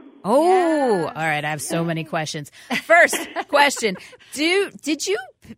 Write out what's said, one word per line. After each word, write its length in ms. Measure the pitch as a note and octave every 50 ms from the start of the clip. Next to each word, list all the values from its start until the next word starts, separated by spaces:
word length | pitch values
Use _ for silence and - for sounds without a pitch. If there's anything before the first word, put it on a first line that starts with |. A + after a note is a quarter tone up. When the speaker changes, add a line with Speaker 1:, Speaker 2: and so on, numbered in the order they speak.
| - - - - -
Speaker 1:
Oh, 200 | F3+ A3+ C#4+ D#4+
Speaker 2:
Yes. 680 | F4+ F#4+ F#4 F4 E4 D#4+ D4 C#4 B3 G#3 F3+ D#3 - -
Speaker 1:
all 80 | D3+ D#3+
right. 220 | D#3+ D3+ D3+ D3
I 40 | D3+
have 100 | D#3 D3
so 220 | - - - E3+ E3
many 200 | E3+ E3 D#3+ D#3+
questions. 460 | D#3+ - E3 D#3 - - D#3 C#3+ - _ - - - B3+ - -
First 320 | - D#4+ F4 D#4 - - - E4 - -
<laughs> 120 | - -
question, 480 | - - C#4 C#4+ C#4+ - - A#3 G#3 F#3 - - - - _ - _ -
do, 380 | B3+ D4+ E4 F4+ G4+ G4 D#4 - G3+
did 240 | - C#4 D#4+ D4 -
you 120 | F#4 G4 A4 F#5+ E5 _ _
p-, 140 | - - A3